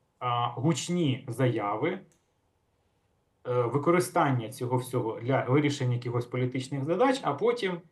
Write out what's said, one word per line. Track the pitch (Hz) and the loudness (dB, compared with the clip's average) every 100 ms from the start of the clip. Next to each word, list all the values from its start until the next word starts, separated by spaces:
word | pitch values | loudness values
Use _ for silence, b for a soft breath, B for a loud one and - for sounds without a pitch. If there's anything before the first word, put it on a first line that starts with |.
| _ _ | _ _
а, | 123 120 120 | -2 0 -2
гучні | - 123 160 - 175 156 127 - | 0 0 0 0 0 0 0 -4
заяви, | 117 127 110 104 104 - | 0 2 2 -2 0 -2
е, | 190 - _ _ _ _ _ _ _ _ _ _ _ _ _ 127 123 | -4 -10 _ _ _ _ _ _ _ _ _ _ _ _ _ -2 0
використання | 117 131 - 175 - 175 151 123 110 | 2 2 4 4 2 2 2 2 -2
цього | - 120 123 | -6 -2 -2
всього | - 123 110 107 | 0 -2 -2 -4
для | 117 131 | 0 0
вирішення | 113 139 147 - 127 | 2 2 2 0 0
якихось | 120 120 120 120 | -2 -2 -4 -4
політичних | 127 127 131 127 139 | -2 -2 -2 -4 -6
задач, | 135 180 262 254 | -2 2 2 2
а | 151 | -2
потім | 143 226 233 190 175 - | 0 0 0 -2 -4 -10